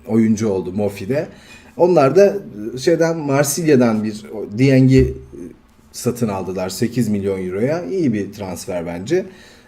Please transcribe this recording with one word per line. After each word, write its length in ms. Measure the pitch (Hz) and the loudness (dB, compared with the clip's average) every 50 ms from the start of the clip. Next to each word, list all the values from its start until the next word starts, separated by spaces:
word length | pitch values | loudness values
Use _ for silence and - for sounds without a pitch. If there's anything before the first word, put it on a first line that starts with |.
| - - | -8 0
oyuncu 420 | 110 113 113 110 113 101 110 107 | 2 2 4 4 2 2 0 0
oldu 220 | 98 92 85 90 90 | -2 -2 -4 -4 -4
Mofi'de. 540 | 104 104 98 98 - 98 92 131 147 170 - - - - - - - - - _ - | -4 -4 -4 -4 -6 -6 -4 -2 -4 -4 -4 -10 -18 -20 -20 -20 -20 -20 -20 _ 0
Onlar 380 | 165 180 180 160 139 135 156 | 2 4 6 4 4 6 6
da, 220 | 190 202 196 196 202 - - 95 104 104 113 113 | 6 6 6 4 0 -8 -10 -12 -10 -10 -10 -10
e, 20 | 127 | -2
şeyden, 400 | 131 180 165 156 165 165 165 165 | 0 2 2 2 2 0 0 -4
Marsilya'dan 880 | 151 143 135 139 147 139 - 180 170 151 147 123 123 117 110 107 107 | -2 0 0 2 2 0 0 -2 2 4 4 4 4 4 2 0 -2
bir 220 | 107 104 - - - - | -4 -6 -8 -12 -14 -12
o-, 240 | 107 92 - 104 113 | -12 -12 -10 0 2
Dieng'i 560 | 131 139 135 131 131 127 131 131 131 65 - - - - - - 87 82 - - _ _ _ _ _ _ | 4 4 6 6 6 6 6 6 4 4 0 -6 -12 -18 -16 -16 -16 -16 -16 -20 _ _ _ _ _ _
satın 360 | - - - 120 117 - 117 107 | -16 -6 -6 -4 -2 -2 -4 -4
aldılar 420 | 98 95 92 90 92 95 92 95 | -4 -6 -6 -6 -6 -6 -6 -6
sekiz 400 | 95 - 120 117 117 131 117 107 | -4 -4 -4 -2 -2 -2 -2 -2
milyon 380 | 104 101 95 98 98 95 92 92 | -2 -2 -2 -4 -4 -4 -6 -6
euroya. 360 | 90 98 113 135 160 170 175 | -4 -2 -2 -2 -2 -4 -4
İyi 280 | 175 185 190 165 131 104 | -6 -6 -2 -2 -2 -2
bir 180 | 104 98 98 | -2 -4 -6
transfer 540 | 101 104 101 92 90 82 - - 92 87 82 | -10 -12 -10 -10 -10 -10 -10 -8 -8 -8 -6
bence. 400 | 87 85 85 95 123 165 185 185 - - - - - - - _ | -8 -8 -10 -6 -2 -2 -2 -4 -6 -12 -20 -20 -20 -20 -20 _